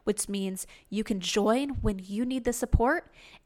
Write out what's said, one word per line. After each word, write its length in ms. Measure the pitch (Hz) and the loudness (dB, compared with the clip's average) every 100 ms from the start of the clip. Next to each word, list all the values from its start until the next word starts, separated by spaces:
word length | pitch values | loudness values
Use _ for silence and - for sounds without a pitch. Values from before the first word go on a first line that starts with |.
which 260 | - 208 - | -2 -2 -2
means 380 | 196 190 190 - - - | -2 -2 -4 -10 -16 -8
you 140 | 202 | -4
can 160 | 214 202 | -2 -2
join 500 | 180 214 208 240 285 262 | -2 2 4 2 0 0
when 180 | 220 190 | 0 -2
you 280 | 185 202 247 | -4 -4 -2
need 180 | 262 | -2
the 80 | 247 | -2
support. 600 | 240 233 - 233 330 - - - - | -2 2 4 4 2 -2 -20 -20 -12